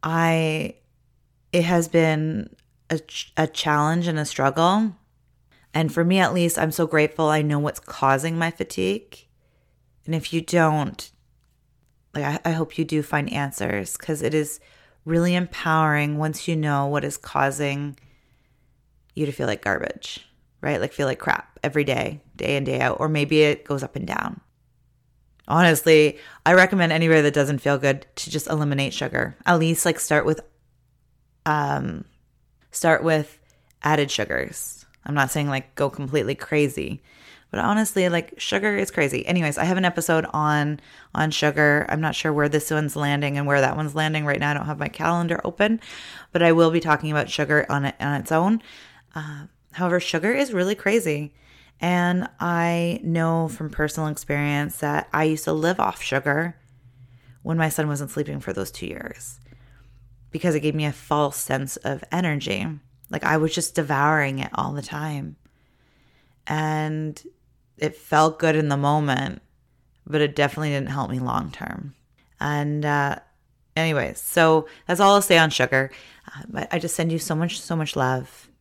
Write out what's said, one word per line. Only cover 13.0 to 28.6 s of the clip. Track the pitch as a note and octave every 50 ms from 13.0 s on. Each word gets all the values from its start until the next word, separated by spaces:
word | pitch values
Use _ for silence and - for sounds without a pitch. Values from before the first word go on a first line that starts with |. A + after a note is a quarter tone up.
| D3
find | - - D3 C#3+ - -
answers, | C#3+ C#3+ C#3 C3 - - - - G2+ - E3+ - -
'cause | - - D#3+ D3
it | - - D3+
is | D#3 D3+ D3 - - _ _ _ _ _ _ _ _ _
really | D#3 E3 E3+ E3+ F3+ F3
empowering | F3+ F3+ E3+ - - - E3 D#3+ D#3+ D#3 D#3 D3 D3 D3 D3 D3 D3+
once | D#3 D#3 D#3 - - -
you | E3+
know | D#3+ D3+ D3+ C#3+ C#3 C#3 C#3
what | D3 D3 C#3+
is | C#3+ C#3 -
causing | - - - C#3 C#3 C#3 C#3 C#3+ D3 C#3+ C#3 C#3+ C#3+ D3 C#3 _ _ - _ _ _ _ _ _ _ _ _ _ _ _ _ _ _ _ _ _ _ _ _
you | - D3+
to | C#3+ C3+
feel | - C#3+ A2+
like | G#2 -
garbage, | - G2+ G2 - - - - - - - - - - _ _ _ _ _ _ _
right? | - C#3+ D3 G2+
Like, | F#2+ - -
feel | - C#3+ C3+
like | C#3+ -
crap | - - - - - - _ -
every | - C#3 C3 D3+ C#3+
day, | C3+ C3 A#2+ - - - D3 _ - _ -
day | - - C#3
in, | C#3 C#3
day | C3+ C3+ B2+
out, | C3 B2+ - -
or | - D#3
maybe | D#3 D3+ D3 C#3+ D#3 D3+
it | D3+ D3 D3 - -
goes | - C#3+ C#3 C3+
up | - - C3+
and | - -
down. | - - - - - - _ _ _ _ _ _ _ _ _ _ _ _ _ _ _ _ _ _ _ _ _ -
Honestly, | - D#3+ F3+ E3+ D#3+ D3 - E3 D#3+ D#3 D3+ D3 - - - - - - _
I | D#3 F3+
recommend | F#3 F#3 F#3 G3+ F#3+ F3 E3 D#3+
anybody | D#3+ E3 E3 D#3+ D#3
that | D3 D3 C#3+
doesn't | D3 C#3+ C#3+ C#3+ C3+
feel | - C#3+ C#3+ C3+
good | C3+ C#3 C3+ C#3 - _ _
to | - - -
just | - D#3 - -
eliminate | D#3+ D3+